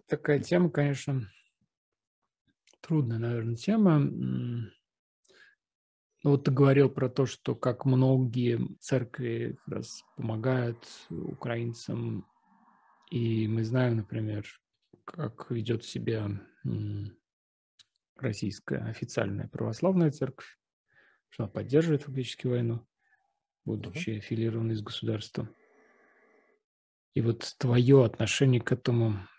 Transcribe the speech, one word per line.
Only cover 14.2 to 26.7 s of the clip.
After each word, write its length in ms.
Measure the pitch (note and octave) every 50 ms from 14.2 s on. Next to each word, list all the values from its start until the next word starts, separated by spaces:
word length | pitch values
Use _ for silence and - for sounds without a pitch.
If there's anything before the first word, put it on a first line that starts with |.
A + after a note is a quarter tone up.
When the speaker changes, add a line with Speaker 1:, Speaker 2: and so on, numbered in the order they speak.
| A2 G#2+ G#2 G#2 G#2 - - - _ _ _ _ _ _ _ _ _
Speaker 1:
как 460 | - - E3+ D3 A2+ - - - -
ведёт 320 | B2 A#2 G#2+ A2+ A2+ A2 -
себя, 440 | - - A#2+ A2 A#2 A2+ A2 G#2 G2+ G2+ G2 - - _ _ -
м, 520 | C3 A2+ G#2+ G#2+ G#2 G#2 G2+ G2+ G2+ - _ _ _ _ _ _ _ _ _ _ _ _ - - _ _ _ _ _ _ -
российская 600 | - A#2+ G#2+ - - - G#2 - - - - - A2+
официальная 640 | A2+ A2 - - - - A#2 A2 G2+ G2+ G2+ - -
православная 600 | - - A#2 A2+ - - D#3+ F#3+ F#3+ F3+ E3 D3+
церковь, 480 | C3 - C3+ C3+ - - - - - _ _ _ _ _ _ _ _ _ _ _ _ _ _ _
что 140 | - - A2+
она 60 | F#2+ -
поддерживает 500 | A2 G2+ G#2+ C3 D#3 E3 E3 D3+ C3+ -
фактически 440 | C#3+ C3 C3+ B2 - - - - B2
войну, 400 | B2 A#2+ A#2 A#2 A#2 A#2 - _ _ _ _ _ _ _ _ _ _ _ _ _ _ _ -
будучи 460 | - A2 G#2 - - F2 D#3 - A2
Speaker 2:
Мгм. 80 | A2 G#2+
Speaker 1:
аффилированной 560 | - - A#2 A2+ A2+ A2+ A2 A2+ A2+ A2+ A2+
с 60 | A2 G#2+
государством. 720 | - - - - A2+ G#2+ G#2 - - - - - G#2+ - _ _ _ _ _ _ _ _ _ _ _ _ _ _ _ _ _ _ _ _ _ _ _